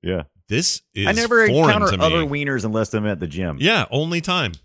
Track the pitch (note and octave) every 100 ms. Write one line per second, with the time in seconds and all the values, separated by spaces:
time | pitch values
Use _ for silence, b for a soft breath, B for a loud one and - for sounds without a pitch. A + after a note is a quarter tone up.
0 | E2+ F2+ D2 _ _ G#2+ F3 - _ -
1 | G2 G#3+ A#3 A#3 G#3+ F3 D#3+ - G3+ G2
2 | D#3+ E3 D#3 C#3+ C#3+ C3 G#2+ G#2+ A2 A2
3 | G#2+ F#2 E2+ D2 F2+ C#2+ D#3+ A3 A#2 B2
4 | D#3+ E3+ E3 F3+ C3 D#2+